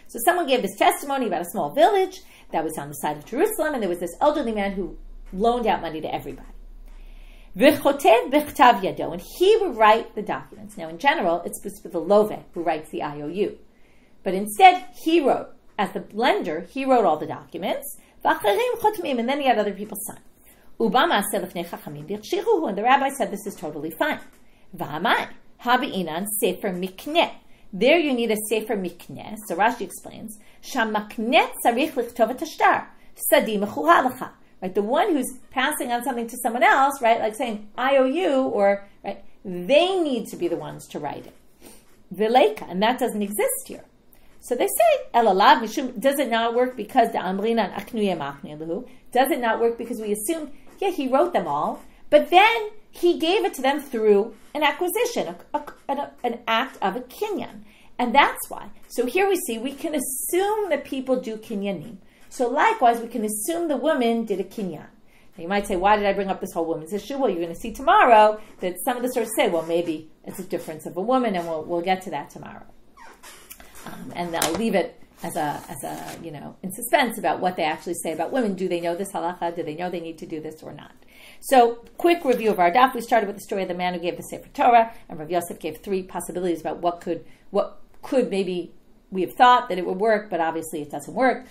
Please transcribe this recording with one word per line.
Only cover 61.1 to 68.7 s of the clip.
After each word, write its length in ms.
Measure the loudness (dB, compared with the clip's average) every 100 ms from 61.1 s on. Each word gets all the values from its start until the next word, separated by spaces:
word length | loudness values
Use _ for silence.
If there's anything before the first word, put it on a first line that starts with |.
| -2
do 180 | -2 -10
kinyanim. 600 | -8 -6 -4 -6 -8 -16 -20 _ -20
So 180 | -4 -2
likewise, 500 | 2 2 4 4 2
we 80 | -2
can 160 | -4 -4
assume 420 | -4 -4 -4 -2
the 100 | 0
woman 480 | 0 2 2 0 -2
did 140 | -4
a 40 | -4
kinyan. 420 | -6 -8 -8 -14 _ _ _ -20 -14
Now 80 |
you 60 | -4
might 180 | -4 -2
say, 80 | 0
"Why 220 | 4 4
did 80 | 4
I 80 |
bring 160 | 0 -2
up 100 | -4
this 140 | -6
whole 120 | -4 -4
woman's 280 | -4 -6
issue?" 240 | -8 -8 -2
Well, 120 | -2
you're 120 | 0
gonna 140 | -4 -6
see 180 | -10
tomorrow 640 | -4 4 6 8 8 8 4 -8 -8
that 140 | -6